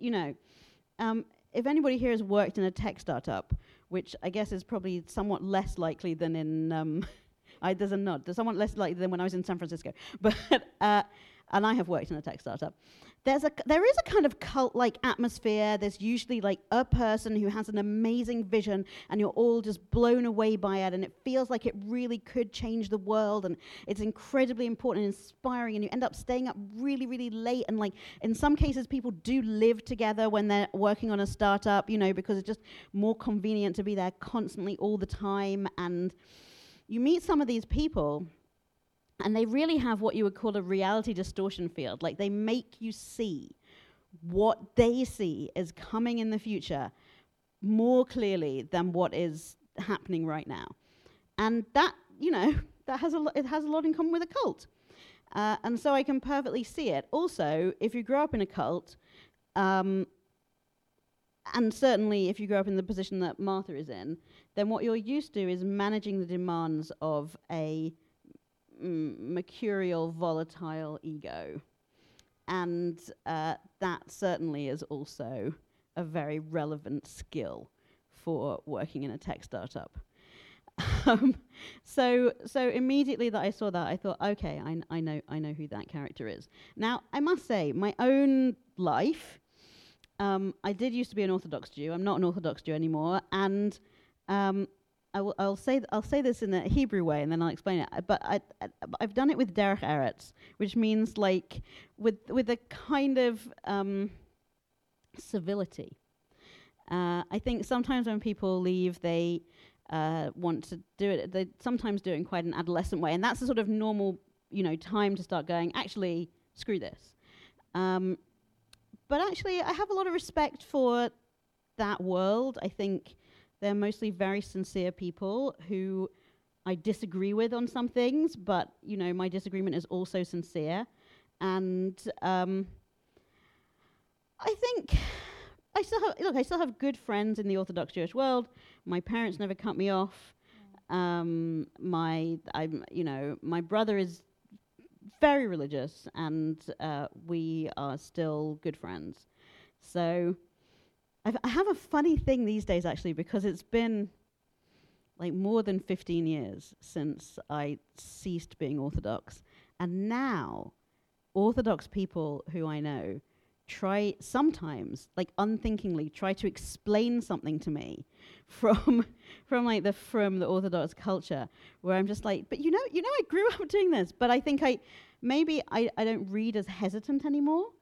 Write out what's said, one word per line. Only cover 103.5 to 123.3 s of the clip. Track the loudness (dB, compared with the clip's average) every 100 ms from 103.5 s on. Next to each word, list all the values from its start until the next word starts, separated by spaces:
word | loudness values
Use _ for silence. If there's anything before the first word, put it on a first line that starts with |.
| -12
um, | -4 -2 0 -2 -4 -8 -20 _ _ _ _ _ _ _ _ -20
civility. | -8 -6 -2 -4 -4 -8 -16 -18 _ _ _ _ -20 -20 -20 _ -4
Uh, | -2 0 -2 -2
I | -4
think | -2 -4
sometimes | -2 -2 0 0 0
when | -2
people | -2 -2 0 0
leave, | 2 2 0 -2
they, | -2 0 0 -2 -6 _ -20 _ -8
uh, | -2 -2 -2 -4
want | -4 -2 -2
to | -6 -14 -14 -2
do | 0
it. | 0 -2
They | -2 -4 -4
sometimes | -4 -2 0 -2
do | -2
it | -2
in |
quite | -2 -2
an | -2
adolescent | -2 0 -2 0 0
way, | 0
and | 2
that's | 0 0
a | 0
sort | 0
of | 0
normal, | 0 0 0 -2 -2 _ _ _
you | -2
know, | -2 -2
time | -2 2 2
to | 0
start | -2 -4 -2
going, | -2 0 -2
"Actually, | -6 -4 -2 -2 -6 _ _
screw | -12 -4 -4
this." | -4 -12 -20 _ _ -20 -20 _ _
Um, | -2 0 2 0 -2 _ _ _ _ _ -20 _ -20 _
but | 0
actually, | 0 -2 -4 -2
I | -2
have | -2 -2
a |
lot | -2 -2
of |
respect | -4 -2 0 -2 -2
for | -4 2 4 4 0 -4 _ _ _ _ _ -4
that | -2 -2
world. | -2 2 2 2 0 -4
I | -6
think | -4 -2 -2 -6 -20 _